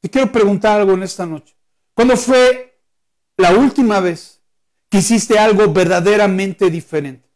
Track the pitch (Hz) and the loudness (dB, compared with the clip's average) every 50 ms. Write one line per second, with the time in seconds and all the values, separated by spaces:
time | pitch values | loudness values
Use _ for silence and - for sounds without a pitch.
0 | - - - 262 269 214 - 233 214 202 202 185 - 214 208 208 208 196 190 180 | -14 -6 -4 -2 -4 -2 0 0 0 0 0 0 0 0 0 2 2 0 0 0
1 | 185 - - - 180 170 160 151 _ _ _ _ _ _ _ _ _ _ _ - | -2 -10 -10 -10 -10 -10 -10 -14 _ _ _ _ _ _ _ _ _ _ _ -2
2 | 233 247 254 247 254 233 262 254 247 254 254 - - _ _ _ _ _ _ _ | 0 2 2 0 0 0 2 4 4 4 2 0 -6 _ _ _ _ _ _ _
3 | _ _ _ _ _ _ _ - 190 175 180 214 269 269 - - 254 226 208 196 | _ _ _ _ _ _ _ 0 2 4 4 4 2 2 0 0 0 0 0 0
4 | 185 180 170 160 - - _ _ _ _ _ _ _ _ _ _ _ _ - 196 | -2 -2 -6 -6 -14 -20 _ _ _ _ _ _ _ _ _ _ _ _ -2 -2
5 | 175 - 233 220 - - 226 208 214 220 214 196 214 196 151 190 180 165 185 180 | 0 2 0 -2 0 0 0 2 2 2 2 2 2 2 2 0 0 0 0 -2
6 | 170 196 208 208 208 196 190 185 196 196 180 _ 202 185 160 170 156 _ - 151 | 0 0 0 2 0 0 -2 -2 -4 -6 -4 _ -2 -2 -2 -4 -10 _ -8 -8
7 | 143 139 131 123 _ _ _ | -8 -8 -14 -18 _ _ _